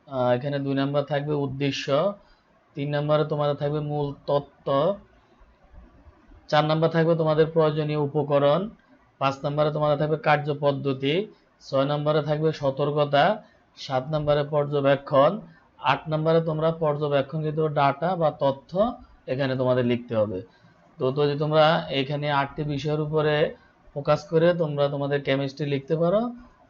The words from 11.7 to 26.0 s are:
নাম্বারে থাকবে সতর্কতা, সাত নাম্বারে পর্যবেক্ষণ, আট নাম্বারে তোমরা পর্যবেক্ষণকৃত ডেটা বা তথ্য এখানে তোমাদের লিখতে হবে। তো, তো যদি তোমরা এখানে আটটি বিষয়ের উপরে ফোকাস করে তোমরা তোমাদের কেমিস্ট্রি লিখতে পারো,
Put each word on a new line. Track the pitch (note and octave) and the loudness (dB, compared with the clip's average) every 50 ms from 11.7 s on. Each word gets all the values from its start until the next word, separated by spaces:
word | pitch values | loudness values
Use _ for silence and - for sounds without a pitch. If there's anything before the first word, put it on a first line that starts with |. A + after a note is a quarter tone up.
| C#3 C3+ C3+ | 0 0 0
নাম্বারে | C#3+ D3 D3 D3 D#3 D3+ D#3 C#3+ | 0 0 0 0 0 0 0 0
থাকবে | D3+ D3+ D3 D#3 D#3+ | 0 -2 0 0 -2
সতর্কতা, | D3+ - D3 C3+ C3 C#3 C#3+ D3 D3 D3 D3 C#3+ C#3+ C#3 D3+ F#3 A3 A3 - _ _ _ _ _ _ | -2 0 -2 -2 0 0 -2 0 2 0 2 2 4 4 4 4 2 -2 -6 _ _ _ _ _ _
সাত | - - - C3+ C3 C3 | -18 -8 -4 -4 -4 -2
নাম্বারে | D3+ D#3 D3+ D3 D3 D3 D3 C#3+ | -2 -4 -2 0 2 2 2 0
পর্যবেক্ষণ, | C#3+ D#3 D3 C#3+ C#3+ D3 C#3+ C#3 C#3 C#3 C3+ - - D3+ C3+ C#3 D#3 G3+ A3 - - - - _ _ _ | 0 0 0 0 0 0 2 2 2 2 2 0 2 4 4 4 4 2 -2 -6 -14 -20 -20 _ _ _
আট | - - C#3 C#3 - - D#3 | -4 -2 -2 -2 -2 -2 -4
নাম্বারে | D#3 D#3 D#3 D#3+ E3 E3 | -2 0 2 2 2 2
তোমরা | D#3+ E3 D#3 D#3 D#3 E3 | 2 0 -2 0 0 0
পর্যবেক্ষণকৃত | E3 E3 E3 D3+ D3 D3 D3+ D3 C#3+ C#3 C3+ C3+ - D#3+ D#3 D#3 D3+ D#3+ | 0 0 -2 -2 0 0 0 0 0 0 0 -2 -4 -4 -4 -2 -2 -2
ডেটা | D#3 D#3 D3 D3+ C#3+ C#3+ E3+ E3+ E3 F3 F#3+ | -2 0 2 2 2 2 2 0 -2 -2 0
বা | E3+ D#3+ D3 - - | 0 0 0 0 0
তথ্য | C#3+ C#3 B2 - - - D#3 F#3 G#3+ B3 B3+ - - - - - _ | 0 0 0 -2 -8 -6 -2 -2 0 -2 -2 -8 -14 -20 -20 -16 _
এখানে | - C3+ C3 C#3 C3 C3 | -6 -4 -2 -2 -2 -2
তোমাদের | C3 B2+ B2+ B2+ B2+ B2 | 0 0 2 2 2 2
লিখতে | A#2+ A#2+ A#2 A#2+ - A#2 | 2 0 -2 -2 -2 0
হবে। | A2 G#2+ G#2 G2 F2+ F#2 - _ _ _ _ _ _ _ _ _ - | 0 0 0 -2 -6 -10 -12 _ _ _ _ _ _ _ _ _ -4
তো, | C3+ C3 | -2 -2
তো | C3+ D3 D3 | 0 0 0
যদি | D3 C#3+ C#3+ | 0 0 0
তোমরা | D#3 D3+ D3+ D#3 D3+ D#3 E3+ E3+ E3+ - | -2 2 4 4 6 6 4 2 -2 -2
এখানে | C#3 C#3 C3+ C#3+ D3+ C#3+ D3 D3 | -2 -2 -2 -2 -4 -4 -2 -2
আটটি | D3 C#3 C#3 C3+ - - D3+ | 0 0 -2 -2 -6 -6 -6
বিষয়ের | D3 D3 C#3 C#3 D#3 D3+ D3+ | -4 -4 -4 -4 -2 -2 -2
উপরে | D#3 D3+ D#3 D#3 D3+ D3+ D3+ D3 D#3 - - - - _ _ _ _ - - | -2 -2 0 0 2 2 2 2 0 0 -2 -8 -18 _ _ _ _ -14 -12
ফোকাস | C#3+ C3+ D#3 D3+ - - | -6 0 0 0 0 0
করে | - E3 D#3+ E3 F3 F3 | 0 2 4 4 4 4
তোমরা | E3+ E3 D3+ C#3+ C#3+ C#3+ | 2 -2 -2 0 0 0
তোমাদের | C#3+ D3 C#3 C#3+ C#3+ C#3+ C#3+ | 0 -2 -4 -2 -2 -2 -2
কেমিস্ট্রি | C#3 C#3+ C3+ C#3 C#3 C3+ - - D3+ | 0 0 0 0 -2 -4 -6 -6 -4
লিখতে | C#3+ C#3 C3+ C#3 - D#3+ | -4 -4 -4 -2 -4 -2
পারো, | D#3 | 0